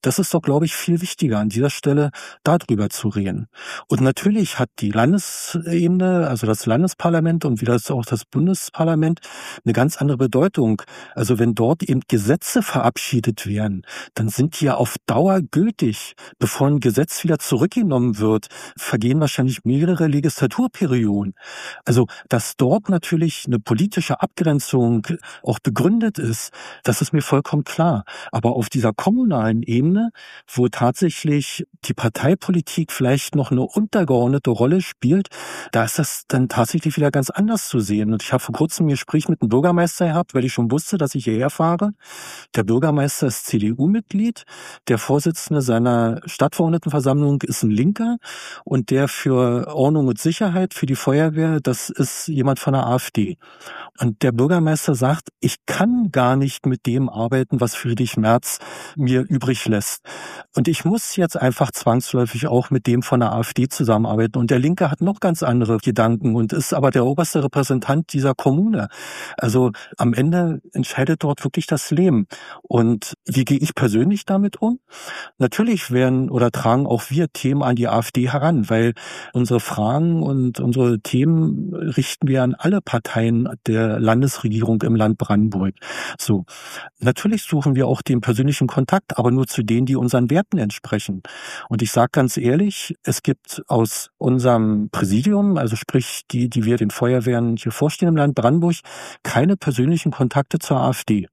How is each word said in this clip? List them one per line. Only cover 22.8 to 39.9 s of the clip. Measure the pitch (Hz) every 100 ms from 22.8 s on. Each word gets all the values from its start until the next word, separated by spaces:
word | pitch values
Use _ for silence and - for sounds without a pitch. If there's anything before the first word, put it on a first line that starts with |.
| 208
natürlich | 180 - 165 165 - -
eine | 120
politische | - 113 196 196 - 139
Abgrenzung | - - 160 143 - 135 120 117 107 165 - -
auch | - 120
begründet | - 104 175 226 220 180
ist, | 127 113 - - - -
das | - 117
ist | 151
mir | 156
vollkommen | - 139 - 147
klar. | 143 - 170 120 - - -
Aber | 113 113
auf | 120 110
dieser | 143 113
kommunalen | 107 - 233 247 143 110 113
Ebene, | 123 117 151 196 233 - - - _
wo | - 123
tatsächlich | - 123 - 180 - 156 147 135 - 165 -
die | -
Parteipolitik | - 113 - 131 190 - 180 - - 160
vielleicht | - 127 139 - 156
noch | 135
eine | 127
untergeordnete | 127 - 214 220 165 127 123 139 131
Rolle | 113 123 180
spielt, | 175 - 127 180 190 - - - -
da | 117
ist | 117 -
das | 143 - -
dann | 135 127
tatsächlich | - 113 170 156 147
wieder | 143
ganz | 143 135
anders | - 208 226 -
zu | 127
sehen. | 101 104 107
Und | 110
ich | -
habe | 127
vor | - 120
kurzem | 156 - 160
ein |
Gespräch | 135 - 156 -
mit | 165
dem | 117
Bürgermeister | 120 170 175 170